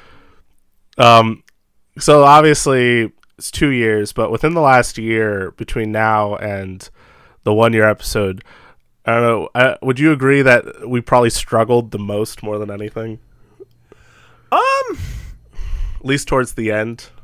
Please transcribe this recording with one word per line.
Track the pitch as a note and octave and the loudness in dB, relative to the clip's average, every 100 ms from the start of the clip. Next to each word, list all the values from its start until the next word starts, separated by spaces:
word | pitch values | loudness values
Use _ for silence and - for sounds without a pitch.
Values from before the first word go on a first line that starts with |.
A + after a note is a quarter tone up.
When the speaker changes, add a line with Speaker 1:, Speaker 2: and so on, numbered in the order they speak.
| - - _ _ _ _ _ _ _ - | -20 -20 _ _ _ _ _ _ _ 2
Speaker 1:
um, | A#2+ A#2 A2 A2 _ _ _ _ _ - | 6 6 4 -2 _ _ _ _ _ -4
so | - D3 | 4 6
obviously | C#3 D3+ D#3 D3 - C3 B2 A#2+ A2 - _ _ | 8 8 6 2 0 0 2 0 -2 -8 _ _
it's | - | -14
two | - D3+ | -4 -2
years, | B2+ A2+ G#2+ G#2 | 0 0 0 -4
but | - A2 | -4 -4
within | A2+ D3+ | -2 -2
the | E3+ | 0
last | C#3+ B2+ A#2+ - | 4 4 2 -4
year, | A2 A2+ A2 G2+ F#2 | -4 -2 -2 -4 -8
between | - A2+ C3+ A2 | -12 -10 -6 -4
now | G#2+ A2 G#2+ G#2 G2+ | -2 0 0 -2 -4
and | G#2+ G2 F#2+ F#2 - _ _ _ _ _ | -8 -8 -10 -14 -20 _ _ _ _ _
the | - | -2
one | G#2+ A2+ | 2 2
year | A2+ G#2+ | 4 2
episode, | G#2 - A2 G2 F#2+ - - - _ _ _ | 0 -4 -4 -4 -6 -14 -20 -20 _ _ _
I | - | -4
don't | A#2 | 0
know, | A#2 A2+ D#2+ | 0 0 -2
uh, | B2 B2+ - | 0 0 0
would | C3 B2+ | -4 0
you | D#3 | 0
agree | D3 C3 C#3 | 2 2 2
that | C3 A#2+ - - A2 | 4 4 2 -12 -6
we | B2 | -6
probably | - B2+ A#2+ | 0 2 2
struggled | - - A2+ A2+ A#2+ A2+ | -2 -2 -2 2 0 -2
the | G#2+ | -8
most | G2+ G#2 A2 - | -8 -6 -6 -8
more | G#2+ G#2 | -10 -8
than | G#2 | -8
anything? | G2+ G#2 A2+ A2+ A2 _ _ _ _ - _ _ _ _ _ _ _ _ | -10 -12 -10 -12 -14 _ _ _ _ -20 _ _ _ _ _ _ _ _
Speaker 2:
Um, | D#4+ B4+ C5+ C5 E4+ - - - - _ - - - - - | -2 0 -2 -6 -10 -12 -14 -16 -20 _ -12 -8 -6 -6 -6
Speaker 1:
At | |
least | C3 C#3 - | -4 -4 -2
towards | C#3 B2 | -2 -2
the | - A2 | -4 -4
end | G#2+ A2 A#2 - - | -4 -4 -10 -18 -20